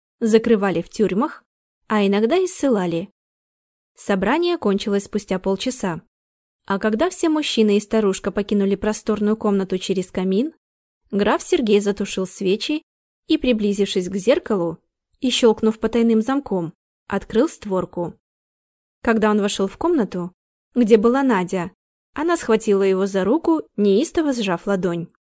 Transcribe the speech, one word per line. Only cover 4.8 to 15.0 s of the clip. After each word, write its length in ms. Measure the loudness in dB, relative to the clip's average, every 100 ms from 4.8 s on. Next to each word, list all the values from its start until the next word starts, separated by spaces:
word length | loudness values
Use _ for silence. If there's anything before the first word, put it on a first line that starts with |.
| -2 -4
спустя 360 | -4 -6 -4 -4
полчаса. 600 | -4 -4 -4 -4 -4 -6 -12 _ _ _ _ _ -6
А 120 | -2
когда 320 | -2 0 -2
все 180 | 0 0
мужчины 480 | 0 -2 2 2 2
и 40 |
старушка 500 | 0 0 0 0 -4
покинули 460 | -6 -2 0 0 0
просторную 600 | -2 -4 -4 -2 0 0
комнату 400 | 0 0 -2 -4
через 320 | -2 -4 -4
камин, 400 | -4 -2 0 -2 -6 _ _ _ _ -6
граф 320 | -2 0 0
Сергей 380 | 0 0 4 2
затушил 460 | 2 -2 -4 -4 -6
свечи 560 | -4 -2 -2 -2 -6 _ _ _ _ -2
и, 120 | -2
приблизившись 680 | 2 0 0 0 0 -2 -4
к 60 |
зеркалу 640 | -4 0 0 0 -2 -2 -6 _ _